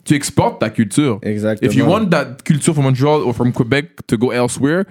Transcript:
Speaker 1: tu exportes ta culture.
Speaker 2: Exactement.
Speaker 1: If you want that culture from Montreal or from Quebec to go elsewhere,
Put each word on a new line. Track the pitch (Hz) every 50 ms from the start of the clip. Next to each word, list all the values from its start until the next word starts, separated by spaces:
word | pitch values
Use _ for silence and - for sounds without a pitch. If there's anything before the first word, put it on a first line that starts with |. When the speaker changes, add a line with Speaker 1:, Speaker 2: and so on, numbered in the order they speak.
| -
Speaker 1:
tu | - 156
exportes | 143 - - - - 180 233 226 -
ta | - 113
culture. | - - 110 101 - 147 151 139 107 98 -
Speaker 2:
Exactement. | 104 107 104 104 107 110 - - -
Speaker 1:
If | -
you | - 139
want | 147 185 220 220 175
that | 170 147 139 123 120 - -
culture | - 156 139 - 170 160
from | 147 135
Montreal | 135 131 117 139 147 151 151 92
or | 123 117
from | - 123 123 -
Quebec | - 127 113 135 143 151 - _ - -
to | - 123
go | 107 120 123 113
elsewhere, | 123 123 123 - - 123 143 160 185 196 -